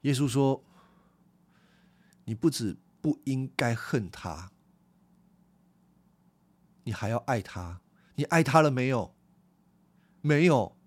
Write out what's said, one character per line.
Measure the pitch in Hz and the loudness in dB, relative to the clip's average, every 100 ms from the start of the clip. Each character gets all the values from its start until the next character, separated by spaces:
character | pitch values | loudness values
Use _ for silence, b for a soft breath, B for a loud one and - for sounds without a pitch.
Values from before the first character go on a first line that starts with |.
耶 | 139 | 0
稣 | 131 143 | 0 2
说， | 131 135 135 _ b b b b b _ _ _ b b b b b b b | 2 2 0 _ b b b b b _ _ _ b b b b b b b
你 | - | -12
不 | 113 165 | 0 0
止 | - 110 - _ _ | 0 -6 -6 _ _
不 | 156 - | -4 -4
应 | - 131 131 - | -4 -4 -4 -2
该 | 120 | -2
恨 | 117 - 127 90 | -2 -2 -4 -4
他， | - 90 78 90 _ _ _ _ _ _ _ _ _ _ _ _ _ _ _ _ _ _ _ _ _ _ _ | -10 -10 -10 -14 _ _ _ _ _ _ _ _ _ _ _ _ _ _ _ _ _ _ _ _ _ _ _
你 | - | -10
还 | 107 104 | -6 -4
要 | 113 | -4
爱 | - 120 | -2 -4
他。 | - 90 87 90 _ b b | -4 -12 -12 -14 _ b b
你 | - | -8
爱 | 147 165 | 0 2
他 | 147 156 | 4 6
了 | 151 | 4
没 | 127 127 | 2 0
有？ | 127 90 _ _ _ _ _ _ _ _ b b b | -2 -4 _ _ _ _ _ _ _ _ b b b
没 | 147 147 | 2 4
有。 | 175 135 98 _ | 6 4 0 _